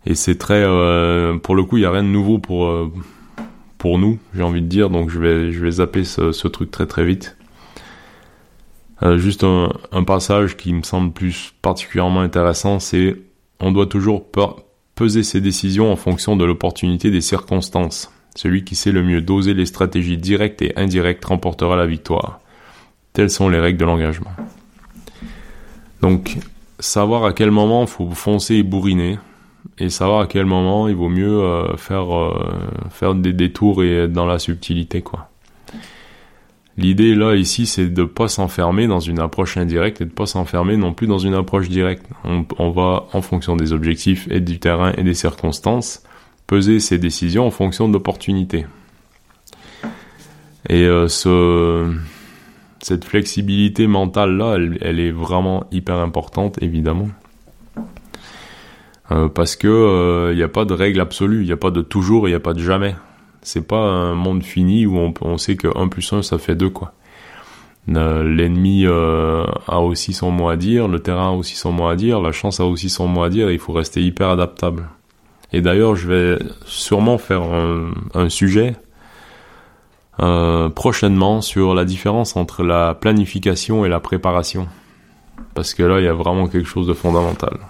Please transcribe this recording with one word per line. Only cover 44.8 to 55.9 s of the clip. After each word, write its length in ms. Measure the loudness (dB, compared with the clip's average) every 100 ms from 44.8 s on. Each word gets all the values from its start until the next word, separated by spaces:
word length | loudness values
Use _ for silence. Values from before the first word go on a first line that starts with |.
| 0 2
et 40 |
des 120 | 0
circonstances, 880 | 0 -2 -2 -4 -2 -2 -2 -4 -12 _ -20 -20 _ 0
peser 340 | 2 4 4
ses 180 | 2 0
décisions 480 | 0 -2 0 2 0
en 40 |
fonction 380 | 0 -2 0 2
de 40 |
l'opportunité. 720 | 2 0 -6 -2 -2 -2 -4 -6 -16 -20 _ _ _ _ _ -20 -20 -20 -16 -16 -16 -20 -20 -20 -20 -20 -20 0
Et, 160 | 4
euh, 240 | 6 4 2
ce, 840 | 0 2 4 4 4 2 0 -2 -4 -8 -16 -20 -20 -20 -20 _ _
cette 240 | -4 -4
flexibilité 840 | 0 -2 0 -4 0 2 2 4 2
mentale-là, 680 | 4 2 0 2 2 0 0
elle, 220 | 0 -2
elle 200 | -2 -2
est 100 | -2
vraiment 540 | -2 -2 0 0 -2 -4
hyper 260 | -6 -4